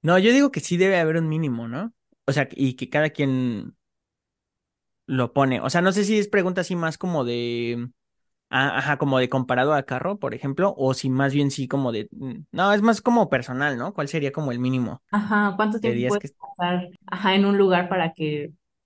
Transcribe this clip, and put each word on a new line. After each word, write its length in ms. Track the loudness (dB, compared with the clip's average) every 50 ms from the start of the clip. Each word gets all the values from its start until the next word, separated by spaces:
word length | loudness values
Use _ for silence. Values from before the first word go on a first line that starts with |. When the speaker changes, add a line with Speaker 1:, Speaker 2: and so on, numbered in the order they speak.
Speaker 1:
No, 180 | 4 4 4 6
yo 120 | 6 6
digo 200 | 6 6 4 4
que 80 | 0 -4
sí 180 | -4 -2 2
debe 220 | 2 4 4 4 4
haber 180 | 2 2 2
un 100 | 0 0 0
mínimo, 380 | -2 -2 -2 -2 -2 -4 -6
¿no? 260 | -6 -8 -8 -8 -10 _ _ _ _ _ _ _
O 60 | -2
sea, 160 | 0 0 0 -2
y 240 | -2 -2 -2 -2 -2
que 140 | -4 -10 -2
cada 200 | 0 0 0 0
quien 640 | 0 -2 -2 0 0 0 -2 -2 -4 -6 -8 -12 -16 _ _ _ _ _ _ _ _ _ _ _ _ _ _ _ _ _ _ _ _ _ _ _ _ _ _
lo 260 | -4 -2 -2 -2 0 2
pone. 280 | 2 2 2 2 -2
O 80 | -2 0
sea, 120 | 0 2
no 100 | 2 2
sé 120 | 2 2 0
si 160 | 2 2 0
es 80 | 2
pregunta 340 | 2 0 0 0 0 -2 -2
así 140 | -4 -2 -4
más 220 | -2 -2 -4 -4
como 260 | -4 -4 -2 -2 -2 -2
de, 640 | -2 -2 -2 -2 -4 -4 -4 -4 -4 -4 -6 -8 -10 _ _ _ _ _ _ _ _ _ _ _ _
ah, 280 | 0 0 0 2 0
ajá, 200 | -2 0 0 -2
como 220 | 0 0 2 2 2
de 100 | 2 2
comparado 440 | 0 -2 0 0 0 2 2 2 2
a 100 | 0 0
carro, 360 | -2 -6 -4 -4 -4 -6 -4
por 140 | -6 -6 -6
ejemplo, 400 | -6 -6 -6 -2 0 0 0 0
o 160 | 0 0 0 0
si 160 | 0 0 0
más 240 | 2 2 2 2 2
bien 180 | 2 0 0
sí 160 | 0 -4 -4
como 240 | -2 -2 -2 -2 -2
de, 160 | -2 -4 -6 -8
mm, 220 | -12 -14 -12 -12 -12 -12 -16 _
no, 220 | -2 0 2 4 4
es 80 | 4
más 200 | 4 2 2 2
como 280 | 2 2 4 4 4 2
personal, 480 | 0 -2 -2 -2 -4 -2 -2 -2 -2
¿no? 160 | -4 -6 -6 -6
¿Cuál 140 | -6 -6
sería 240 | -4 -2 -2 -2 -2
como 200 | -4 -4 -4 -4
el 80 | -4 -2
mínimo 440 | -2 0 0 0 -2 -4 -6 -10 _ _
Speaker 2:
Ajá, 420 | -2 -2 0 2 0 2 2 0 0
¿cuánto 220 | 0 0 0 0
Speaker 1:
de 40 | -2
Speaker 2:
tiempo 160 | -2 0 0
Speaker 1:
días 120 | 0 0 0
Speaker 2:
puedes 220 | 0 -2 -4 -8
Speaker 1:
que 60 | _ _ -20 -18 -8
Speaker 2:
pasar, 320 | -4 -2 -2 0 -2 -4 -6 -14 -20 _
ajá, 280 | -12 -8 0 2 2 4
en 100 | 4 4
un 120 | 4 4
lugar 320 | 4 4 4 4 2 0 0
para 240 | -2 -2 -2 -4 -4
que 380 | -6 -6 -4 -4 -6 -8 -10 -14 _ _ _ _ _ _